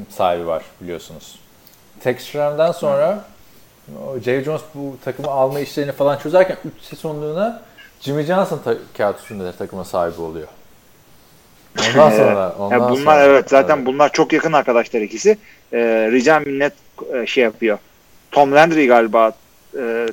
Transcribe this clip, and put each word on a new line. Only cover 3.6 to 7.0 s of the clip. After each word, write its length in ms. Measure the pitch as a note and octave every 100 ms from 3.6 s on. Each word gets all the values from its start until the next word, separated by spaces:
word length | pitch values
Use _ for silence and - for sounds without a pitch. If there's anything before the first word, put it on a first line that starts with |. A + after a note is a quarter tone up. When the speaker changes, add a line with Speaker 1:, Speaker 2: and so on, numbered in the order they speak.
| _ _ - D3 C#3+
Speaker 1:
o 120 | C3
Jerry 240 | B2 C3+
Jones 180 | C#3 D#3 - C#3+
bu 200 | C#3 B2+ C3+
takımı 220 | B2+ C#3+
alma 320 | C3+ C3+ C#3+
işlerini 320 | C3+ D3+ C#3+
falan 260 | - C#3+ C#3
çözerken 400 | D3+ F3+ F#3 D3+ D3+
üç 180 | -
sezonluğuna 800 | - D3